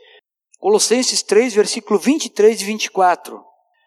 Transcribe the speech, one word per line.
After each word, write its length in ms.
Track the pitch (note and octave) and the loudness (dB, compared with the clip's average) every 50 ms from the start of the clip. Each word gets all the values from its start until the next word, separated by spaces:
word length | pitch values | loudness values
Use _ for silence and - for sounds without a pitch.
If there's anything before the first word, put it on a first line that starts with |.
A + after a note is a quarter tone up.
| _ _ _ _ _ _ _ _ _ _ _ - | _ _ _ _ _ _ _ _ _ _ _ -6
Colossenses 640 | - F#3 G#3+ G3+ - - A3+ B3+ B3+ - - - | -2 0 2 2 2 2 0 0 0 -2 -4 -6
três, 320 | - - F#3+ G#3 B3 B3+ G#3 | -2 0 2 2 2 2 2
versículo 460 | G#3 G3+ - - A#3+ - - G#3 F#3+ | 0 0 0 -2 -8 -4 -2 -2 -2
vinte 260 | - A3+ C#4+ D#4+ - | 0 0 0 0 -2
e 40 | A#3+ | -6
três 300 | - - G#3 A3 A#3 - | -2 2 2 2 2 2
e 60 | F#3+ | -4
vinte 200 | G3 A3 G#3+ - | -6 -6 -6 -8
e 40 | - | -6
quatro. 540 | - F#3+ F#3 F3+ E3+ E3 - - A#2 G2+ - _ _ _ _ _ _ _ _ | -2 0 2 2 2 0 -6 -14 -18 -18 -20 _ _ _ _ _ _ _ _